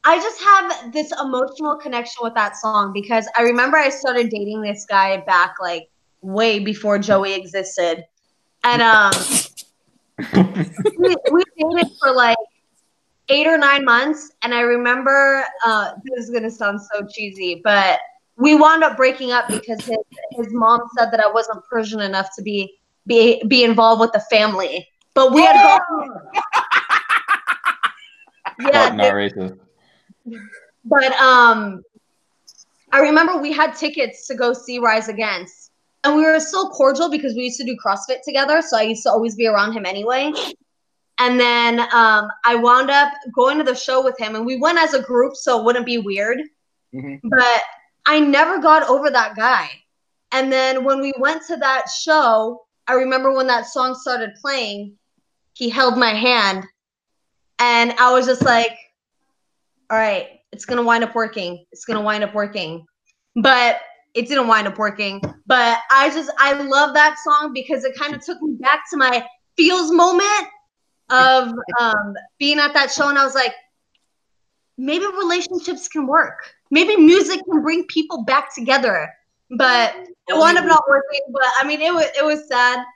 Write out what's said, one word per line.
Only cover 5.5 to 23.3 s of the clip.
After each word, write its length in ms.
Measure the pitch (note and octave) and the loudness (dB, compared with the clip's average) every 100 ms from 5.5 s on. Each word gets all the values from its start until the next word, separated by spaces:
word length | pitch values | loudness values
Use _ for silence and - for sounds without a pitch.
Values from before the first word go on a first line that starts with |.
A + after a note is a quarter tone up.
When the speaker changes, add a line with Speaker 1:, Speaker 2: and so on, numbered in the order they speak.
| - | -4
Speaker 1:
like, 280 | F3+ E3+ D#3+ _ _ _ | -8 -8 -12 _ _ _
way 400 | F#3+ G3 A3+ G#3 | -8 -2 0 0
before 380 | G3+ G#3 G#3 G3+ | -4 -4 -2 -2
Joey 340 | G3+ G3 G3 | 2 0 0
existed. 720 | F#3+ F#3 F#3+ F#3 - E3+ E3 - _ _ _ _ _ | -6 -8 -8 -8 -4 -4 -4 -10 _ _ _ _ _
And, 200 | A#3+ A#3+ | -2 2
um, 300 | A3+ A3 G3+ F#3 F3 - - - - _ _ _ _ - | 4 6 4 0 -2 -4 -6 -16 -20 _ _ _ _ -14
Speaker 2:
<laughs> 140 | C3 - F#3 F#3+ D#3+ - G#4 E4 | 0 2 2 -2 -8 -4 -6 0
Speaker 1:
we, 160 | F4+ F4 - | 0 0 0
we 100 | D#4+ F#4+ E4 | 0 0 -4
dated 320 | D#4 F4 E4+ - | -4 -2 -4 -2
for, 120 | C#4 | 0
like, 240 | B3+ A#3 A3+ A3 _ _ _ _ _ _ _ - | 2 2 0 -6 _ _ _ _ _ _ _ -2
eight 180 | C#4 D4+ | 2 2
or 120 | D#4+ | 4
nine 260 | C#4+ C#4 | 4 2
months. 460 | C4 A#3+ C#4 D4+ - _ | 2 2 2 -6 -10 _
And 120 | A#3+ | -4
I 60 | A#3+ | -2
remember, 840 | A#3+ A#3+ A#3+ B3+ C4+ C#4 C#4 C4+ B3+ - | 0 0 0 -2 2 2 2 0 -4 -4
uh, 280 | A#3 G#3+ G3 - | -2 -2 -4 -10
this 200 | C4 B3 | -12 -10
is 60 | A3+ | -6
gonna 200 | A#3+ A3 | -6 -6
sound 300 | A#3 G#3 G3+ G3+ | -6 -6 -6 -8
so 120 | G#3 G3+ | -10 -10
cheesy, 540 | - G#3 F#3+ F3+ E3+ | -12 -14 -8 -8 -4
but 340 | G#3+ G3+ F#3+ - - _ _ - | 2 2 2 0 -4 _ _ 0
we 180 | C#4 | 4
wound 300 | D4+ D4+ D#4+ | 8 6 6
up 120 | D#4 A3 | 2 2
breaking 360 | C4 C4+ B3+ | 0 0 -2
up 160 | B3 - | -2 -2
because 360 | A3 - A3 | -8 -6 -10
his, 140 | A#3 A3 - - - | -6 -8 -8 -18 -16
his 140 | B3 A3 | -10 -8
mom 300 | A#3 A3+ A#3 A#3 B3 | 0 2 2 0 -2
said 140 | A3+ | 0
that 100 | A3+ | 2
I 100 | G#3+ | 0
wasn't 340 | A3 A3 G#3+ _ | 0 -4 -10 _
Persian 320 | A#3+ G#3+ G#3+ | -6 -6 -6
enough 280 | G3 F#3+ F#3+ - | -6 -4 -6 -10
to 60 | |
be, 360 | G#3 G3+ F#3+ _ _ _ - | -8 -6 -8 _ _ _ 0
be, 360 | A#3 A#3 | 4 4